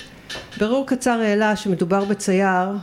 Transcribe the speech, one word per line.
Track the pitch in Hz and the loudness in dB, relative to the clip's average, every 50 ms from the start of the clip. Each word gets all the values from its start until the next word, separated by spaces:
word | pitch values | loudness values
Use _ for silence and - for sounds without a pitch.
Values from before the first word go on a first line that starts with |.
| - - - - - - - - - - - 202 | -16 -18 -20 -20 -16 -14 -14 -14 -14 -14 -4 -4
ברור | 208 220 247 277 277 | -2 0 0 0 0
קצר | 269 262 247 - 247 240 226 | 0 -2 0 0 0 0 2
העלה | 226 208 202 208 220 214 214 | 2 2 2 2 2 2 0
שמדובר | 196 - 202 185 165 180 170 190 196 202 | 0 0 -2 0 0 0 0 0 0 0
בצייר, | 202 208 202 - 202 185 185 196 190 185 180 185 190 202 202 | 0 -2 -2 0 0 2 2 2 2 2 2 0 -2 -4 -6